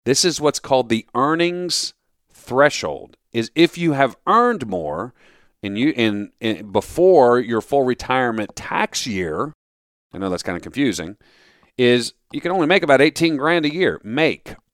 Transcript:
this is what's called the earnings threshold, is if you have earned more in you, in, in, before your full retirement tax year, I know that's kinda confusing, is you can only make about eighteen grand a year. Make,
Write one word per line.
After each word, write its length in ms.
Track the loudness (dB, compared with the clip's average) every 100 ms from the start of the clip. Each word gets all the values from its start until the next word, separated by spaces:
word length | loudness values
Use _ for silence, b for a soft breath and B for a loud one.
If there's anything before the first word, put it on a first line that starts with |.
| -2
this 200 | 0 0
is 160 | 0
what's 180 | -2 -2
called 300 | 0 0 2
the 160 | -2 -2
earnings 800 | -2 0 0 0 -2 -6 -6 -6 -12 _ _ _
threshold, 840 | _ -4 2 4 2 -6 -10 -14 _ _
is 200 | -6 -4
if 240 | 2 2 2
you 160 | -2
have 240 | 0 0 -2 0
earned 400 | 2 2 -2 -6
more 480 | -6 -6 -8 -10 b b b b _
in 140 | -8 -2
you, 180 | -2 0
in, 360 | 0 0 -6 _
in, 320 | -6 -6 -4
before 680 | -2 -2 2 6 6 6 4
your 220 | 2 -4
full 220 | -2 0
retirement 720 | 0 -2 -2 0 0 -2 -6 -10
tax 500 | -6 -4 -4 -4 -6
year, 480 | -4 -4 -4 -6 -10 _ _ _ _ _
I 60 | -10
know 140 | -6
that's 100 | -6
kinda 180 | -6 -8
confusing, 580 | -8 -2 -2 -2 -8 -14 b b b b b 0
is 360 | 2 4 0 -10 _
you 100 | -8
can 100 | -4
only 140 | -2 2
make 140 | 2
about 180 | 4 4
eighteen 380 | 4 2 -2 0
grand 280 | 0 0 -2
a 80 |
year. 280 | 0 -2 -2
Make, 520 | -6 -2 0 -2 -10 -20 _